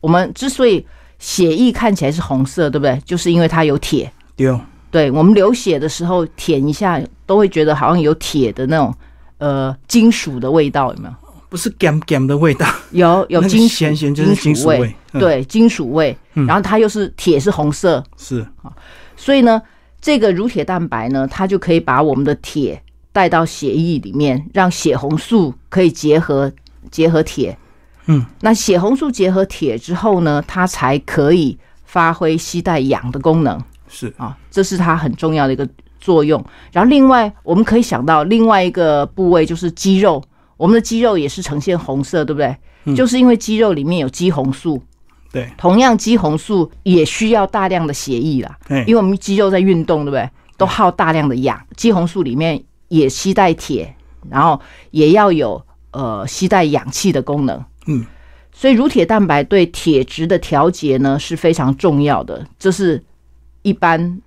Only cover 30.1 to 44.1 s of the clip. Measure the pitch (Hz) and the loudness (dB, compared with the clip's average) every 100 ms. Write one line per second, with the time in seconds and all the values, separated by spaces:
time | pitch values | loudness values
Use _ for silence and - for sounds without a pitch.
30.1 | 185 165 147 147 185 180 - 131 139 - | 2 0 -2 -4 -2 -2 -2 -2 -2 -2
31.1 | - 143 175 139 - - - - 185 165 | 0 2 2 0 -4 -16 -20 -6 0 0
32.1 | 170 160 160 - 175 175 160 135 127 123 | 0 -2 -2 -4 -6 -2 -2 0 -2 -4
33.1 | 135 160 160 139 78 120 - - - 117 | -2 0 2 0 -2 -10 -20 -20 -14 -14
34.1 | - 117 - - 190 190 185 170 160 151 | -12 -14 -14 -6 -2 -2 0 0 0 -2
35.1 | 113 160 156 135 131 135 - - _ - | -4 -2 0 0 -2 -6 -10 -20 _ 0
36.1 | 165 147 143 - - - 175 226 285 262 | 2 2 0 -4 -18 -6 0 4 6 6
37.1 | 247 208 - - 175 220 226 233 123 143 | 4 2 -4 -2 0 2 2 0 -2 2
38.1 | 160 156 226 226 202 180 180 160 147 143 | 2 2 2 4 4 2 0 2 2 -2
39.1 | - 180 170 160 170 175 165 190 190 202 | -2 2 4 2 -2 -6 -4 0 2 2
40.1 | 143 - _ _ _ 170 233 - 226 233 | 0 -6 _ _ _ 2 2 2 0 0
41.1 | 190 139 - 180 147 165 175 - 135 135 | 0 -2 -6 -8 -6 -4 -4 -4 -6 -2
42.1 | 170 151 147 135 135 - _ 151 139 254 | -4 -2 -2 -4 -6 -14 _ -4 0 0
43.1 | 254 254 233 - 214 220 156 143 180 139 | 4 4 4 0 0 2 0 -2 -2 -4